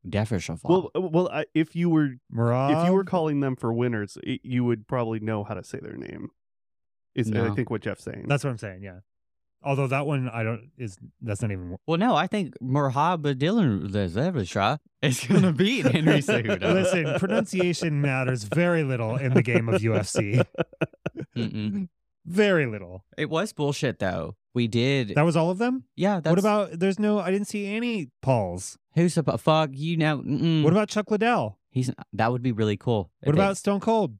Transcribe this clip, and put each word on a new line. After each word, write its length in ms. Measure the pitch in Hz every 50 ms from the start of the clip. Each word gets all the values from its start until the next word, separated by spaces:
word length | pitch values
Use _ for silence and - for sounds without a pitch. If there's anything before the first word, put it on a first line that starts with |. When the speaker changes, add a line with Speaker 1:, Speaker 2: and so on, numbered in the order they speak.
| - 92
Speaker 1:
Deaf 220 | - 101 110 -
or 60 | 113
Shafal. 220 | 90 - - 82 - - -
Speaker 2:
Well, 220 | 175 190 175 - _
uh, 60 | 165
well, 280 | 185 170 156 170 180 -
I, 160 | - 151 151 - _
if 220 | 156 160 156 -
you 140 | 170 175 175
were, 160 | 160 156 151
if 120 | 139 127 127 _ _
you 640 | - 117 117 120 120 127 135 139 151 160 170 180 190
were 100 | 196 190
Speaker 3:
Merav? 40 |
Speaker 2:
calling 320 | 180 185 180 160 156 147 143
them 140 | 139 135 131
for 180 | - - 117 117
winners, 440 | 117 123 123 117 107 104 95 - - -
it, 180 | - 131 - -
you 200 | 131 123 123 123
would 220 | 120 117 107 107
probably 320 | _ 127 127 120 113 113 110
know 240 | 110 113 110 104 101
how 100 | 110 107
to 100 | 92 -
say 160 | - - -
their 180 | - - -
name. 320 | - - - - - - - _ _ _ _ _ _ _ _ _ _ _ _ _ _ _ _ _
Is, 120 | - 117 110
I 40 | 107
Speaker 1:
No. 220 | 117 117 113 104
Speaker 2:
think, 140 | 101 120 -
what 120 | 117 107
Jeff's 220 | - 110 95 - -
saying. 220 | - - - -
Speaker 3:
That's 160 | - 143 143 -
what 80 | 143
I'm 60 | 120
saying, 260 | 104 - 101 92 92 101
yeah. 160 | 98 87 90 _ _ _ _ _ _ _ _ _ _ _ _ -
Although 240 | 143 139 135 139
that 180 | 127 131 139 143
one, 240 | 151 147 135 127 127
I 140 | 110 117 110
don't, 260 | 110 117 120 120 143 _
is, 200 | - 123 104 92 _ 117 - _ _
that's 220 | 131 117 101 -
not 100 | 123 107
even 260 | 98 92 87 87 87 - _
Speaker 1:
Well, 100 | - 165
no, 180 | 170 214 254 240
I 120 | 147 170
think 260 | 185 - 208 185 135 - -
Merab 600 | 120 131 131 147 143 135 120 139 151 170 185 175 143 143 139 127
Dylan 500 | 143 170 214 240 190 131 104 92 - 98
Lezevishra 880 | 95 104 98 87 82 107 143 185 180 135 95 87 - 104 98 107 147 151 _ _ _ _
is 240 | - 151 123 - -
gonna 260 | - 196 - 190 185
beat 340 | 156 127 185 208 269 233 143
Henry 320 | - 117 165 156 156 156 147
Speaker 3:
<laughs> 0 |
Speaker 1:
Cejudo. 540 | 139 - 220 - 110 - - - 196 170 170
Speaker 3:
Listen, 420 | 190 190 185 185 175 156 143 - 175
pronunciation 800 | 185 190 214 - 214 - - 185 180 180 165 - 180 165 151 143
matters 440 | 143 143 131 131 131 127 127 117 104
very 400 | 101 - 156 175 180 175 165 156
little 320 | 135 131 120 117 110 117
in 160 | 131 135 127 123
the 80 | 190
game 260 | 120 123 117 117 117
of 140 | 113 - -
U 140 | 107 113 107
F 120 | 104 104
C. 320 | - - - 107 101 110 127 - _ - - - _ - _ - _ - _ _ - _ 311 - _ _
Speaker 1:
Mm-mm. 540 | 117 113 110 - 110 104 107 101 - 190 175 _ _ _ _ _ _ _
Speaker 3:
Very 400 | 160 170 196 208 208 190 165 143
little. 360 | 120 107 104 95 87 90 95 _ _ _
Speaker 1:
It 120 | - 151 151
was 200 | 160 160 202 220
bullshit, 460 | - - 147 139 143 - - 127 - _
though. 360 | 101 92 90 92 80 - - _ _ _ _
We 140 | 123 120
did. 480 | 113 110 117 120 135 139 139 123 101 -
Speaker 3:
That 80 | 147 156
was 100 | 170 143
all 140 | 170 160 170
of 80 | 185
them? 280 | 190 233 247 254 262 - _ _
Speaker 1:
Yeah, 200 | - 175 202 208
Speaker 3:
What 80 | 180 143
Speaker 1:
that's 140 | 160 175 180
Speaker 3:
about, 400 | 196 214 208 214 202 165 160 170
there's 200 | 185 196 190 208
no, 200 | 208 214 208 208
I 120 | 170 175
didn't 160 | 190 202 208
see 180 | - - 208 202
any 420 | 196 208 226 240 240 233 208 151 123 _ _
Pauls. 560 | - 135 131 117 101 90 87 90 - - - _ _ _ _
Speaker 1:
Who's 200 | 156 175 180 -
suppo-, 240 | 170 139 147 117 113
fuck 300 | - 170 156 156 160 139 135
you 240 | 135 151 165 170
now? 200 | 160 151 156 151
Mm-mm. 460 | 131 - - 143 - 135 165 160 156 147
Speaker 3:
What 80 | 156 175
about 160 | 214 214 -
Chuck 200 | - 214 202 -
Liddell? 480 | 214 202 220 233 247 190 123 101 - _ _ _
Speaker 1:
He's, 200 | _ 127 127 - - - - _ -
that 180 | 107 110 117
would 100 | 123 123 120
be 80 | 131
really 260 | 113 101 110 107 104
cool 340 | 101 - 127 117 104 92 - _ _
if 60 | -
Speaker 3:
What 80 | 143 147
Speaker 1:
they 60 | 165
Speaker 3:
about 160 | 196 196 196
Stone 220 | - - 202 202 196
Cold? 380 | - 226 226 220 202 139 110